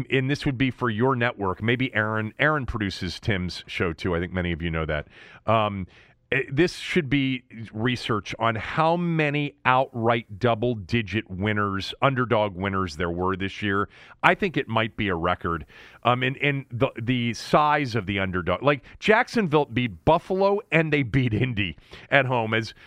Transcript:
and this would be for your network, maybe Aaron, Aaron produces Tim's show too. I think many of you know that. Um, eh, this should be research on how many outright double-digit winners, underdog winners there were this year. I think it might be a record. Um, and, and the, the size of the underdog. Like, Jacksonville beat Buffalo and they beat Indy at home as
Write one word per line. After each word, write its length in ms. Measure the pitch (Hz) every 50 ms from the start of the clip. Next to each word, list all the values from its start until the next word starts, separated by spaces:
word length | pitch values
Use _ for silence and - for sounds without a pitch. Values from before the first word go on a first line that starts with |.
| 127 -
and 200 | - 135 131 131
this 140 | 143 - -
would 140 | 151 131 113
be 120 | 135 127
for 200 | - - 123 120
your 260 | 107 104 120 135 135
network, 460 | 120 120 123 - - 98 95 90 -
maybe 320 | 107 113 127 120 131 131 -
Aaron, 400 | 107 107 110 110 110 107 107 - -
Aaron 280 | 135 151 156 147 123
produces 520 | - - 110 104 95 - - 98 85 - -
Tim's 460 | - - 104 92 90 87 - - -
show 280 | - - - 104 85 80
too. 200 | - - 95 85
I 60 | 85
think 140 | 90 85 85
many 180 | 92 87 87
of 80 | 85 76
you 100 | 85 85
know 140 | 80 80 80
that. 240 | 76 76 73 71 - - - - - - - -
Um, 400 | - 107 113 107 107 101 98 92 - - - - _ _ _ _ -
eh, 100 | 127 135 - -
this 240 | 135 131 180 175 -
should 340 | - - - - 185 156 123
be 340 | 139 143 135 135 131 123 - _ 113 113 113 -
research 600 | - 107 110 127 123 120 - - 117 104 - - - -
on 160 | 110 113 110
how 420 | 104 - - - 165 156 165 170
many 580 | 175 175 170 165 160 151 147 143 147 143 143 - _ -
outright 760 | 127 127 131 139 - - 120 113 117 117 120 113 - 107 90
double-digit 920 | 120 120 117 107 113 123 123 107 90 - 117 120 110 90 95 110 - -
winners, 640 | 95 90 98 107 107 104 104 101 98 98 95 - - -
underdog 520 | 127 139 135 123 127 107 120 107 107 104 92
winners 400 | 87 95 101 95 95 95 87 76
there 140 | 78 90 85
were 260 | 85 85 90 92 95
this 260 | 90 98 95 - -
year. 260 | 107 101 98 101 101 - - - - - - -
I 120 | - 160 185
think 220 | - 214 185 135
it 120 | 147 123 -
might 280 | 110 110 113 117 -
be 120 | - 107 98
a 60 | 90
record. 520 | 82 85 87 90 - - 87 85 80 76 - - - - - - - -
Um, 180 | 120 123 127
and, 140 | 127 131 135 -
and 260 | 139 143 143 139 131 -
the, 200 | 123 110 131 127 - -
the 340 | 120 117 127 123 117 117 107
size 600 | - - - - 160 151 151 151 151 147 123 104
of 120 | 120 92
the 120 | 90 101 98
underdog. 440 | 98 92 90 92 85 87 87 92
Like, 200 | 123 143 147 135 - - - -
Jacksonville 680 | - 196 214 226 254 - - 240 208 156 139 156 143
beat 380 | - 117 127 123 117 90 - -
Buffalo 560 | 151 156 170 - - 190 190 196 196 202 202 - -
and 220 | 156 160 165 156
they 100 | 147 147
beat 320 | 135 110 90 139 127 127 107
Indy 420 | 107 123 127 117 101 104 85 73 - - - - - - -
at 160 | 135 139 131
home 280 | 127 127 120 113 110 113
as 180 | 113 110 - - - -